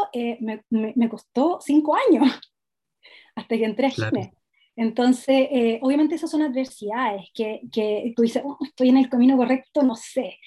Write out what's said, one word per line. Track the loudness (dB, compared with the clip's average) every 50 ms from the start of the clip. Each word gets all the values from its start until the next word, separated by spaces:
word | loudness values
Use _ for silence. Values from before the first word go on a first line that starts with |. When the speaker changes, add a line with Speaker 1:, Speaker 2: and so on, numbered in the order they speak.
| -2 -4
Speaker 1:
eh, | -4 -6 -6 -6 -6 -6
me, | -6 -8 -8 -10 -6 _
me, | -2 -2 -2 -2 0
me | 0 0 0
costó | -2 -8 -16 _ -2 0 0 0 0 -2
cinco | -2 0 2 2 2 2 0
años, | 2 4 4 4 4 4
<laughs> | 0 0 -4 -10 -20 _ _ _ _ _ _ _ _ _ _ _ -20 -20 -20 _ _ _
hasta | -14 -6 -4 -4
que | -2 -2
entré | -2 -2 -2 -2
a | -2 -2
Speaker 2:
Claro. | -2 -4 -2 -2 -4
Speaker 1:
gine. | -4 -8 _ _ _ _ _ _ _ _ _
Entonces, | -4 -4 -2 0 2 2 2 2 2 2 2 2 2 2 2
eh, | 0 0 0 0 0 0
obviamente | 0 0 2 2 2 0 0
esas | -4 -4 -4
son | -2 -2
adversidades, | -2 -2 -2 -4 -6 -6 -8 -10 -10 -8 -4 -4 -4 -4 -4 -6 -10 -10 -8
que, | -6 -6 -6 -8 -10 -14 -8
que | -4 -4 -2 -2 -2 -4 -4 -4 0
tú | 0
dices, | 0 0 0 -4 -6
"Oh, | -8 -10 -10 -12
estoy | -12 _ 0 4 4
en | 6 4
el | 4 2
camino | 2 4 4 4 4
correcto, | 4 2 0 -2 -2 -4 _ -2 0
no | 0 0 0
sé". | -4 -10 -8 -6 -6 -6 -6 -10 -18 -20